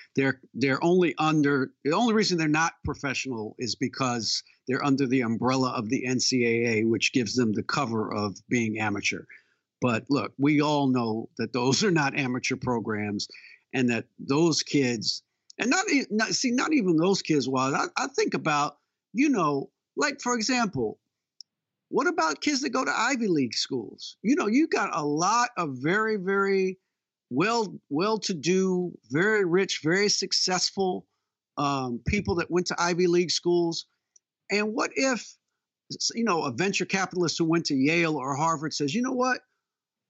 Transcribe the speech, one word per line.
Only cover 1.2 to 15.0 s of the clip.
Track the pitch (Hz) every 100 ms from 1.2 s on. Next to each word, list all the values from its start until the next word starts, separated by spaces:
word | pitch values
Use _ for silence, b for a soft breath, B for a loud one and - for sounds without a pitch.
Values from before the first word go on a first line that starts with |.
| 156 156 143 139 131 _
the | 135
only | 175 240
reason | 220 175 175
they're | 160
not | 151 165 -
professional | - 139 139 123 131 113 107 -
is | 120
because | - 123 - 131 120 101 - b b -
they're | 151
under | 143 135 131
the | 135
umbrella | 113 110 120 131 131
of | 127 107
the | 131 123
N | 127
C | - 131 117
A | 117 117
A, | 110
which | 113 113 -
gives | 131 104
them | 117 113
the | 104
cover | - - 123 113 107
of | 107 104 90 -
being | 123 110 110
amateur. | 107 101 - 92 - B B B _ -
But | 127 113 120
look, | 139 101 -
we | 139 147
all | 147 147 135
know | 127 117 110 - -
that | 113
those | 131 127 123
are | 208
not | 165 139 147
amateur | 131 127 -
programs, | 131 127 120 110 107 104 101 - B B B B
and | 131 123
that | 117 - -
those | - 139 170 143
kids, | - 147 127 117